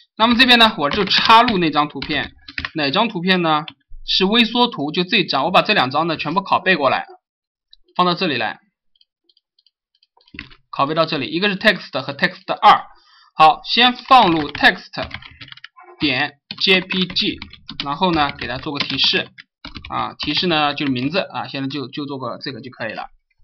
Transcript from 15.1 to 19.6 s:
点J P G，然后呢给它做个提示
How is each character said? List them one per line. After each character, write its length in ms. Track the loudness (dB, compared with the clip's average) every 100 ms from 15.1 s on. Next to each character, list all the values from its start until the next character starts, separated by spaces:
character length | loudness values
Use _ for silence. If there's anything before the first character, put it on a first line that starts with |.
| -12 -18 -20 -20 -20 -20 -20 -20 -4
点 400 | -2 0 -4 -6 -16 -2
J 200 | 2 2
P 260 | 2 -2 -2
G， 320 | -2 -4 -6 -10 -20 -18 -12
然 100 | -8
后 160 | -2 0
呢 220 | 2 0
给 160 | -4 -10
它 100 | -10
做 140 | -8
个 120 | -8
提 140 | -6 -2
示 320 | 0 0 -4 -12 -20 _